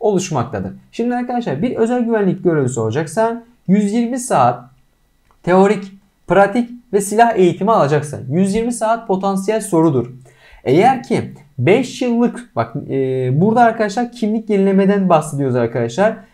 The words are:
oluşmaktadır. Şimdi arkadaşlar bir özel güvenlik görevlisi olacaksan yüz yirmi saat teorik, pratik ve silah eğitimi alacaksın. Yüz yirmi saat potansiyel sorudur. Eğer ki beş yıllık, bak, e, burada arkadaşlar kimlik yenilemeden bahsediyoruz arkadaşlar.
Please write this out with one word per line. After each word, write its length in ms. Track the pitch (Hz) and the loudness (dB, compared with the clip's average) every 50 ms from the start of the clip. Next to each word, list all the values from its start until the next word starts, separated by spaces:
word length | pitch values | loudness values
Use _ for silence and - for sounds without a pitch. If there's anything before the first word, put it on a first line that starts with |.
oluşmaktadır. 720 | - 208 202 180 180 - 156 131 120 - - 98 - 95 - - - _ | -2 0 0 0 -2 -2 -4 -4 -4 -4 -6 -8 -8 -8 -10 -14 -20 _
Şimdi 220 | - - 233 247 240 | -8 -4 -4 -2 -2
arkadaşlar 480 | 247 247 247 247 247 240 190 135 139 | -4 -4 -4 -4 -4 -4 -4 -4 -2
bir 140 | 196 254 - | -4 -4 -2
özel 280 | - 226 220 247 247 240 | -2 0 0 0 0 0
güvenlik 400 | 226 233 214 202 185 165 - - | 0 0 0 0 0 -2 0 0
görevlisi 360 | 180 160 151 135 123 127 117 | 0 2 2 0 0 -2 -2
olacaksan 640 | 110 110 110 143 170 165 - 220 220 233 233 233 - _ _ _ _ - | -2 -2 -2 -2 -4 -2 0 0 0 0 -2 -6 -10 _ _ _ _ 2
yüz 240 | 190 208 208 202 | 2 2 2 0
yirmi 260 | 208 240 233 226 262 254 | 0 -2 -2 -2 -4 -6
saat 460 | 247 - 202 151 127 120 - - - - _ _ _ _ _ _ _ _ _ _ _ _ _ _ | -4 0 2 2 2 2 0 -2 -10 -20 _ _ _ _ _ _ _ _ _ _ _ _ _ _
teorik, 500 | - 170 180 190 196 196 214 190 - - - - _ _ _ _ _ | -2 2 4 4 4 4 2 -2 -4 -10 -16 -20 _ _ _ _ _
pratik 440 | - 175 190 202 196 196 247 240 - - - - _ | 0 2 2 2 2 2 -2 -4 -4 -8 -16 -8 _
ve 80 | - 208 | -2 -2
silah 360 | 196 - 208 220 233 233 226 | -2 0 2 2 4 4 4
eğitimi 340 | - 185 175 165 - 190 214 | 4 2 2 2 0 0 2
alacaksın. 560 | 226 190 151 135 151 147 - - - 104 107 127 | 2 2 2 2 2 0 -2 -4 -8 -12 -8 -4
Yüz 240 | 139 175 196 196 196 | 0 0 0 0 0
yirmi 180 | 226 233 247 | -2 -2 -4
saat 340 | 240 - 226 220 226 233 233 | -4 -2 -2 -2 -2 -2 -2
potansiyel 540 | - 190 185 196 196 196 190 190 208 214 220 | -2 -2 -2 -2 -2 -4 -2 -2 -2 -2 -2
sorudur. 500 | 214 - - 165 160 165 139 123 117 - - - - - _ _ _ - - - - | -2 0 2 2 2 2 2 0 -2 -4 -10 -18 -20 -20 _ _ _ -20 -20 -8 -2
Eğer 380 | - 131 170 214 254 269 247 | 2 2 4 4 4 2 0
ki 300 | - - 214 143 - - - - - _ _ - | -2 -4 -4 -4 -4 -6 -12 -20 -20 _ _ -2
beş 440 | 120 151 202 262 262 - - - | 2 2 4 2 2 -4 -6 -4
yıllık, 480 | 254 247 233 233 240 233 233 - - - _ | -2 -2 0 0 0 0 -2 -6 -14 -8 _
bak, 200 | - 113 - - 143 - - | -6 -6 -6 -8 -10 -8 -6
e, 500 | 135 135 135 131 131 131 127 127 131 147 | -4 -2 -2 -2 -2 -2 -2 0 0 2
burada 200 | 180 220 226 247 | 2 2 4 4
arkadaşlar 520 | 240 226 220 226 214 202 196 240 240 233 | 4 2 2 0 -2 -2 -2 -4 -4 -6
kimlik 380 | - - 220 208 214 233 214 - | -4 -4 -4 -2 -2 -4 -2 -2
yenilemeden 580 | 208 196 196 196 196 190 196 190 202 202 190 180 | 0 2 2 2 2 2 2 2 2 2 2 2
bahsediyoruz 480 | 170 156 156 - 143 139 143 131 120 | 2 2 2 -2 -4 -4 -2 0 0
arkadaşlar. 600 | 127 117 113 - 131 117 117 120 - 202 220 220 - - _ | 0 0 0 -2 -4 -4 -2 0 0 0 0 0 -4 -12 _